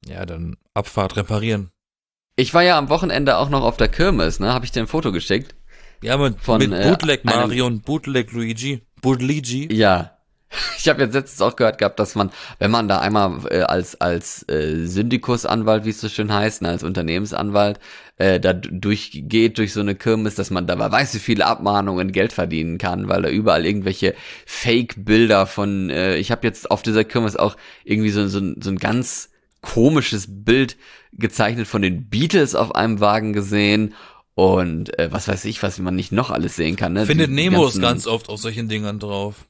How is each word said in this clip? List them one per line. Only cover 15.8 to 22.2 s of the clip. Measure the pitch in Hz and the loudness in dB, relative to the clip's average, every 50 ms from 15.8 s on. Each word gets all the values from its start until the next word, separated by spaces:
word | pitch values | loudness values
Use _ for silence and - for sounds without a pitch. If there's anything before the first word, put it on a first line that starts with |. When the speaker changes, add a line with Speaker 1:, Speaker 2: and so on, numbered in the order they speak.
| 107 | 2
Speaker 2:
wie | 110 | -2
es | 107 - | -4 -4
so | - 107 | -6 -8
schön | - - 107 107 110 | -4 -2 -2 0 0
heißt, | 101 104 110 104 - - | 0 0 -2 -2 -2 -4
ne, | 87 | -4
als | 87 85 - | -4 -4 -4
Unternehmensanwalt, | 82 92 95 85 80 82 90 104 104 - - 87 104 101 101 104 101 101 - - - - - - - _ | -4 -4 -2 -2 -2 -2 -2 -2 -4 -4 -4 -4 0 2 2 2 2 0 -4 -10 -20 -20 -20 -20 -20 _
äh, | _ 92 98 92 90 | _ 2 2 2 4
da | 98 92 92 | 4 2 0
d-, | 90 - - - | 0 -4 -8 -10
durchgeht | 92 95 101 107 101 - - - 73 69 - 107 113 113 117 107 - | -4 0 0 -2 -2 -2 -12 -14 -14 -10 0 2 4 4 4 2 0
durch | 110 101 - | -2 -2 0
so | 107 | -2
eine | 104 101 98 | -2 -2 -2
Kirmes, | - - 120 113 110 110 107 101 | -2 0 0 0 0 0 -4 -4
dass | - 95 - | -4 -6 -4
man | 95 90 90 | -2 -4 -2
da, | 85 90 | -2 -2
wer | 90 107 - | -2 0 0
weiß, | - 117 139 131 - | 2 0 0 0 -4
wie | 110 | -8
viele | - - 117 101 90 | -2 -2 0 2 2
Abmahnungen | - 113 - - 101 101 101 101 98 95 90 90 95 | 2 2 0 0 0 0 2 0 0 -2 -2 -2 -2
Geld | 95 98 | 0 0